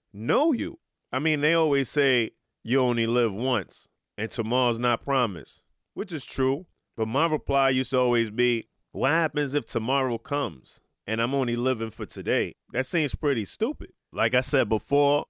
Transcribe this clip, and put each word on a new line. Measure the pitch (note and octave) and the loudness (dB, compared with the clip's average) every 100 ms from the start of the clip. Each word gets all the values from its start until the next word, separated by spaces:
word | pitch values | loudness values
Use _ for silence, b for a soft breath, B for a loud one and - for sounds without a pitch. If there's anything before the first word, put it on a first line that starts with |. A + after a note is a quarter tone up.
| _ | _
know | G2+ A#2 A3 E4 | -10 0 2 2
you. | A#3 F#2 - _ _ - | 0 -2 -8 _ _ -8
I | C3 | -4
mean, | D#3 D3+ | 0 0
they | D3 | 2
always | E3 D#3 C#3 C3 | 2 4 2 0
say, | D3 C#3 B2 A2+ _ _ _ | 2 2 2 0 _ _ _
"You | A2 C3 | 0 2
only | B2+ A#2 A2+ | 2 2 2
live | B2 A#2 | 2 2
once, | G2 C3 A#2 - - - _ _ - | 0 0 -2 -2 -14 -20 _ _ -8
and | G#2+ | -6
tomorrow's | - A2 B2+ B2 A#2 | -4 0 2 2 2
not | B2 A#2 | 0 0
promised," | - C3+ A2+ E2+ - - _ _ _ | 0 0 0 -4 -14 -20 _ _ _
which | - G3 | -12 -8
is | D#3+ | -8
true. | - - C3 C#3+ F3+ _ _ - | -8 -2 0 -2 -6 _ _ -6
But | A2 | -2
my | B2+ E3 | 0 0
reply | D3+ - C#3 C3+ | -2 0 0 2
used | C3 B2+ | 0 0
to | B2+ | 2
always | B2 A#2+ A2 | 2 2 0
be, | A2 B2 A#2 - _ _ | 0 0 0 -4 _ _
"What | F#2+ C3 | -2 0
happens | E3 D#3+ D3 C#3+ | 2 0 -2 -2
if | C#3+ | -2
tomorrow | - A#2 A2+ C3+ C3 A#2 | -2 -4 0 0 0 -2
comes | - C#3+ A#2 C2+ - - _ _ | -4 -4 -4 -8 -20 -20 _ _
and | - A2+ | -6 -2
I'm | A#2+ | 0
only | C#3 A#2+ A#2 | 0 0 0
living | B2+ A#2 A2+ | 0 -2 -4
for | - G#2+ | -6 -10
today?" | - G#2+ B2+ F#2+ - _ | -6 -2 0 -2 -6 _
That | B2 C3 | -6 -2
seems | E3+ D3 - | -2 -2 -2
pretty | D3 B2 | -2 0
stupid. | G2+ - B3+ - - _ _ | -2 -2 -4 -4 -12 _ _
Like | F2+ A2+ | -2 2
I | B2 | 2
said | - C#3 G#2+ | 2 2 2
before | A2 - C#3+ C#3+ D3 - | 0 2 2 4 2 -2